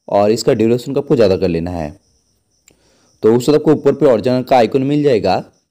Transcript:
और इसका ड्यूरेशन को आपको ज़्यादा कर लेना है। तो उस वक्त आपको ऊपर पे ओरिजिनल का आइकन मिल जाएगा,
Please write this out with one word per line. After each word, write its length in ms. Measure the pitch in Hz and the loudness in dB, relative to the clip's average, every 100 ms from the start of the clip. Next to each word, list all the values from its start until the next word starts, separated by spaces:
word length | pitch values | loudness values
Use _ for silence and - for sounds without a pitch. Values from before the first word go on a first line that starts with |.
| - | -4
और 240 | 101 104 | 0 0
इसका 220 | 117 - | 0 0
ड्यूरेशन 400 | 113 113 123 139 | 0 0 -2 -4
को 60 | 139 | -6
आपको 160 | - 139 | -2 2
ज़्यादा 200 | 101 92 | 2 2
कर 100 | 92 | -2
लेना 240 | 82 87 | -2 -6
है। 180 | 87 76 - _ _ _ _ _ _ _ _ _ _ _ _ | -8 -10 -12 _ _ _ _ _ _ _ _ _ _ _ _
तो 100 | 110 123 | 0 2
उस 140 | 139 | 2
वक्त 60 | 147 | 0
आपको 160 | 156 | 2
ऊपर 220 | 147 143 | 0 0
पे 120 | 135 147 | 2 2
ओरिजिनल 380 | 120 123 127 | 2 0 -4
का 120 | 123 127 | 0 0
आइकन 260 | 110 131 | 2 0
मिल 200 | 135 147 | -2 -2
जाएगा, 340 | 143 110 92 110 - _ _ | 0 0 0 -4 -6 _ _